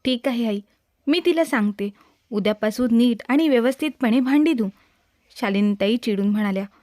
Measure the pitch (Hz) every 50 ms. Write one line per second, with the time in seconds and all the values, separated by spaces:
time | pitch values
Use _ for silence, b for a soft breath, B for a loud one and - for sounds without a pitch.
0 | - 262 254 240 - 277 240 233 233 220 202 202 202 _ _ _ _ _ _ _
1 | - 277 302 359 349 349 349 330 320 - 294 233 208 208 202 - 202 202 202 b
2 | b b b b b b 233 208 185 208 214 208 214 214 208 - 254 247 233 226
3 | 247 247 233 208 - - 254 302 330 302 262 240 226 262 254 - 302 302 - -
4 | 262 226 220 269 254 254 277 294 302 339 311 226 214 190 - _ _ _ _ _
5 | _ _ _ _ _ _ - - - 202 202 202 208 208 202 202 202 202 233 240
6 | - 240 202 196 196 208 208 214 214 202 190 190 202 - _ _